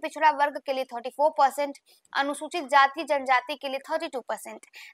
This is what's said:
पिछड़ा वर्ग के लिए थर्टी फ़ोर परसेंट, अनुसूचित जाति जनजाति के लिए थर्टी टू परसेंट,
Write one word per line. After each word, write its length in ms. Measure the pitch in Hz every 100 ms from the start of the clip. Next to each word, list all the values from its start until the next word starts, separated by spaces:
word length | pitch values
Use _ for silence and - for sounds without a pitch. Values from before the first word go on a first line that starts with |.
पिछड़ा 300 | 311 294 311
वर्ग 300 | 285 285 285 -
के 80 |
लिए 100 | 262
थर्टी 260 | 262 240 247
फ़ोर 220 | - 302 302
परसेंट, 400 | 277 262 285 277 _ _ _
अनुसूचित 500 | - 277 285 302 349
जाति 400 | 269 285 269 285
जनजाति 520 | 294 285 254 247 247 294
के 140 | 277
लिए 100 | 262
थर्टी 280 | - 311 320
टू 120 | -
परसेंट, 460 | - 214 220 220 - - -